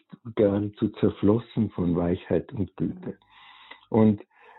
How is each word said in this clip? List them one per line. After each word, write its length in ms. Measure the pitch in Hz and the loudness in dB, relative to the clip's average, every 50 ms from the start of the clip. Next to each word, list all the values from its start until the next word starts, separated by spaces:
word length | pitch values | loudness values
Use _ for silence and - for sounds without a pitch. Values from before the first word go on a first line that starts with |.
| _ _ - - _ 117 110 | _ _ -20 -18 _ -6 0
geradezu 540 | 120 107 101 98 104 104 101 - - 113 104 | 2 2 2 2 0 -2 -4 -4 -4 -4 -4
zerflossen 800 | - - - 101 101 - - 101 107 120 - - - 120 107 101 | 0 0 0 0 0 2 2 2 2 2 -2 -4 -4 -4 -4 -2
von 240 | - - 90 87 85 | -2 -4 -2 0 0
Weichheit 560 | 87 87 87 90 - - - 92 82 - - - | 0 0 0 -2 -4 -2 -2 -2 -2 -2 -4 -6
und 220 | 104 95 - - | -6 -6 -6 -4
Güte. 420 | - - - 185 185 180 98 95 - _ _ _ - - - - - - - - - _ _ | -4 -4 -4 -6 -8 -12 -14 -14 -14 _ _ _ -20 -20 -20 -20 -20 -20 -20 -20 -20 _ _
Und 320 | - 113 110 107 104 104 - - _ _ - - - | 2 4 4 4 4 2 -4 -14 _ _ -20 -20 -20